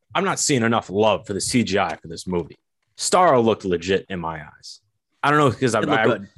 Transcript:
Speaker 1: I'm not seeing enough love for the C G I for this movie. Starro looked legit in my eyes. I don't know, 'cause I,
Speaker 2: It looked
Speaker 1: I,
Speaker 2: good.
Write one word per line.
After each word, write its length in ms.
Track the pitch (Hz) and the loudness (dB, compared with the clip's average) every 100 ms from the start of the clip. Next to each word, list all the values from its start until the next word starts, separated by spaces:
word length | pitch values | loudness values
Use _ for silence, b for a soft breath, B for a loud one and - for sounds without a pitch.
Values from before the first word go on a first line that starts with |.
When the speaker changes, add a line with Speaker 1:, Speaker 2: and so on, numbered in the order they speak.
| _ | _
Speaker 1:
I'm 100 | 165 | -4
not 140 | 190 139 | -2 -2
seeing 240 | - 131 | 0 0
enough 280 | 113 113 - | 2 0 -2
love 360 | 95 110 90 - | 0 2 0 -2
for 60 | |
the 80 | 95 | -6
C 240 | - 123 | -2 0
G 140 | 98 98 | 0 0
I 180 | 87 76 | -2 -4
for 120 | 80 | -12
this 180 | 85 - | -14 -6
movie. 320 | 90 78 - _ _ _ - | -6 -6 -12 _ _ _ -12
Starro 440 | - - 180 131 | -2 2 4 4
looked 220 | 113 101 | 4 0
legit 400 | 95 85 87 95 - | -2 -4 0 -2 -2
in 100 | 95 | -8
my 220 | 82 80 | -8 -10
eyes. 400 | 73 - - - _ _ _ _ | -14 -20 -20 -20 _ _ _ _
I 80 | 139 | 0
don't 80 | 151 | 4
know, 120 | 143 | 2
'cause 240 | - 127 | 2 0
I, 40 | 110 | 0
Speaker 2:
It 100 | 101 | 0
looked 100 | 110 | 2
Speaker 1:
I, 60 | |
Speaker 2:
good. 240 | 113 107 101 | 2 0 -6